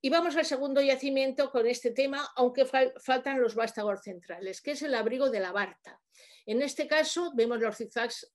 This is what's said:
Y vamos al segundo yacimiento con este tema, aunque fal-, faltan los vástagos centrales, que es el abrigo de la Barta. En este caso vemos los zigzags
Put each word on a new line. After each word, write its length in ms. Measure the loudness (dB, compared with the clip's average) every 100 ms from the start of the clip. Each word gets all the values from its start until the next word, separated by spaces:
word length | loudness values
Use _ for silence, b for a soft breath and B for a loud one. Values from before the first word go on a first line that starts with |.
Y 80 | 4
vamos 260 | 2 2 0
al 100 | 0
segundo 360 | -2 0 2
yacimiento 680 | 4 2 0 0 0 0 0
con 160 | 2 0
este 260 | 0 -2
tema, 400 | 0 0 -2 -6 0
aunque 300 | 0 4 2
fal-, 280 | 4 2 0
faltan 420 | 0 0 0 2
los 140 | 2 2
vástagos 460 | -2 -2 -4 -4
centrales, 580 | -8 -16 -14 -10 -10 -8
que 100 | -8
es 120 | -6
el 100 | -2
abrigo 380 | 0 0 0 0
de 80 | 0
la 120 | -2
Barta. 480 | -2 -4 -8 -20 -20 _ B B B -4
En 160 | -2
este 260 | 0 -2 0
caso 440 | 2 2 -2 -2 0
vemos 240 | 0 2
los 160 | -2 -2
zigzags 560 | -6 -4 -4 -6 -16